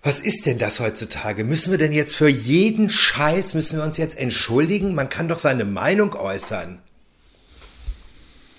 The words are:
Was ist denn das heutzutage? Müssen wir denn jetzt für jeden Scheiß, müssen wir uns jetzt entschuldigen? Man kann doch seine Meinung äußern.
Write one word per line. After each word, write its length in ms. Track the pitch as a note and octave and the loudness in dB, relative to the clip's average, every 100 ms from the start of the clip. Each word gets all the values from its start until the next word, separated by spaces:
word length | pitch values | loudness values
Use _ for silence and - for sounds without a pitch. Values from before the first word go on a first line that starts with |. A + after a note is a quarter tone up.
Was 160 | D3 C#3 | 0 0
ist 260 | - - D3+ | 2 2 2
denn 100 | A#2 | 0
das 220 | G#2+ - | -2 -2
heutzutage? 640 | A2+ - G#2+ - A2 G#2 | -4 -4 -8 -6 -6 -4
Müssen 260 | A2 D#3 F3+ | -2 -2 0
wir 80 | F#3 | 0
denn 140 | D3+ | 2
jetzt 240 | D3+ D3 - | 2 0 4
für 140 | D3+ | 4
jeden 600 | C3+ A2+ D#3 G#3+ A3 G#3 | 4 2 4 4 4 2
Scheiß, 640 | - - C3 D3 E3+ F#3+ | 2 0 2 2 2 0
müssen 240 | D#3+ D3+ D#3+ | 0 -2 -2
wir 60 | D#3 | -4
uns 120 | D#3 | -2
jetzt 200 | D#3 - | -4 -2
entschuldigen? 800 | B2+ A#2+ - A#2+ D#3+ G3+ G3 E3+ | -4 -2 0 2 2 2 0 -2
Man 140 | C3 | -4
kann 180 | - E3 | -4 -4
doch 100 | E3 | 0
seine 260 | D3 C3 G2+ | 0 0 -2
Meinung 480 | G2 A#2 G3 G#3 - | -2 0 2 2 0
äußern. 640 | F#2+ G2 - G#2 E2+ F2+ _ _ _ _ _ _ _ - - - - - - - - - - | -6 -4 -6 -6 -8 -14 _ _ _ _ _ _ _ -20 -20 -16 -12 -12 -14 -20 -20 -20 -20